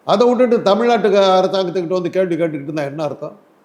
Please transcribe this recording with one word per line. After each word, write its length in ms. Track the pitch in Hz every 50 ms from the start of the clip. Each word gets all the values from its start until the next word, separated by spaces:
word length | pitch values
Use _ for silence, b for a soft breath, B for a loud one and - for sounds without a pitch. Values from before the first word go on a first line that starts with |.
| - 143
அதை 200 | 175 208 240 247
விட்டுட்டு 300 | 247 226 254 233 233 214
தமிழ்நாட்டுக்கு 580 | 151 185 202 214 240 240 240 220 185 208 190 202 196 190
அரசாங்கத்துக்கிட்ட 680 | 185 185 185 185 - 190 190 175 170 190 175 160 185 185
வந்து 100 | 175 170
கேள்வி 260 | 175 185 190 180 170
கேட்டுக்கிட்டு 280 | 151 170 165 151 143 143
இருந்தா 200 | 151 156 156 143
என்ன 200 | 135 139 156 156
அர்த்தம்? 320 | 143 135 - 151 156 - - _ _ _ _ _